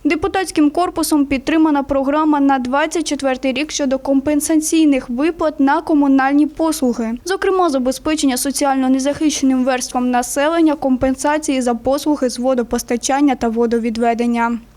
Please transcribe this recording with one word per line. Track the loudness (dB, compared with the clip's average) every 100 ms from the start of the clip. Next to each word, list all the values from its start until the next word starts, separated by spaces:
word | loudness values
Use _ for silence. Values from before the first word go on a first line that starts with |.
Депутатським | -2 0 0 -2 -2 0 0
корпусом | 2 -2 -2 0 0 0
підтримана | -2 0 2 2 2
програма | 0 0 0 0 2 2
на | 2 2
двадцять | 0 -2 0 -2
четвертий | -2 -2 -2 -2 -2
рік | -2 -4
щодо | -4 -2 -2
компенсаційних | 0 0 2 0 2 0 2 2 4 2 -2
виплат | -2 -2 -2 -2 0
на | 0 0
комунальні | 2 2 4 4 4 2 0
послуги, | 0 -2 0 0 -2 -4 -6
зокрема | -6 -2 0 2 2
забезпечення | 0 -2 -2 -4 0 0 0
соціально | -2 -2 0 0 2
незахищеним | 0 0 0 -2 0 0 2
верствам | 0 -2 -4 -4 -2
населення | 0 -2 -2 0 2 2
компенсації | 2 0 0 0 0 0 0 0 0
за | 0
послуги | -2 0 0 0 0 -2
з | -2
водопостачання | -2 0 -2 -4 -4 -4 -2 2 2
та | 2 -2
водовідведення. | 0 0 0 -2 -2 0 0 0 0 -2 -4 -10